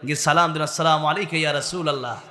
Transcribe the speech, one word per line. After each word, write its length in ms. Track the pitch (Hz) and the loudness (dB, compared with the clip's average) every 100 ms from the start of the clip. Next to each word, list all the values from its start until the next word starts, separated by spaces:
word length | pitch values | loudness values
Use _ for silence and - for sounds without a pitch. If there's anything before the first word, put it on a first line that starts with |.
| 131 | -4
গিয়ে 100 | 147 | -2
সালাম 380 | - 156 170 | 2 4 4
দিলেন, 100 | 156 | 0
"আসসালামু 440 | 151 - 160 156 151 | -4 0 2 4 2
আলাইকা 300 | 175 190 165 | -2 -2 -2
ইয়া 160 | 151 | 0
রাসূলাল্লাহ।" 680 | 143 - 180 160 139 123 110 - | -2 -4 -4 -2 -2 -4 -10 -12